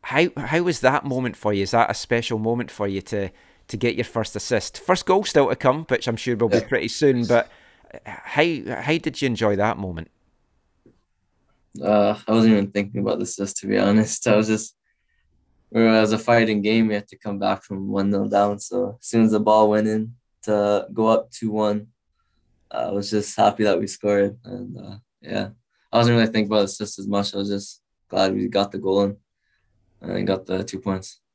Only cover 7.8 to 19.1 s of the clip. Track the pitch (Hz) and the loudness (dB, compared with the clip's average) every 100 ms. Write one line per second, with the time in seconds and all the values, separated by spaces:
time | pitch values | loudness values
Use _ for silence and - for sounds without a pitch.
7.8 | _ - - 98 - 143 170 151 - 120 | _ -20 -16 -16 -6 0 0 0 -6 -6
8.8 | 131 160 156 - 135 110 110 98 104 95 | -2 -2 -2 -2 -2 0 0 2 0 0
9.8 | 95 82 82 _ _ _ _ _ _ _ | -6 -8 -12 _ _ _ _ _ _ _
10.8 | _ _ _ _ _ _ _ _ _ - | _ _ _ _ _ _ _ _ _ -8
11.8 | 80 104 104 104 - 113 113 107 98 104 | 0 2 2 0 0 4 6 4 2 -4
12.8 | 101 107 104 104 101 - 98 - 104 101 | -4 -4 -4 -4 -6 -6 -6 -6 -2 2
13.8 | 101 107 110 - 120 107 107 110 - _ | 4 4 2 -2 2 2 4 0 -2 _
14.8 | _ _ _ _ _ _ _ _ _ 113 | _ _ _ _ _ _ _ _ _ 2
15.8 | 113 110 110 110 - 117 113 107 101 113 | 4 4 4 0 2 4 4 0 2 2
16.8 | 113 104 - - 110 101 98 98 - 95 | 2 -2 -8 -14 -10 -4 -2 -2 -6 -10
17.8 | 98 98 101 98 101 101 104 101 - 101 | -4 -2 0 0 0 2 2 0 -6 -4
18.8 | 101 - - | -4 -8 -2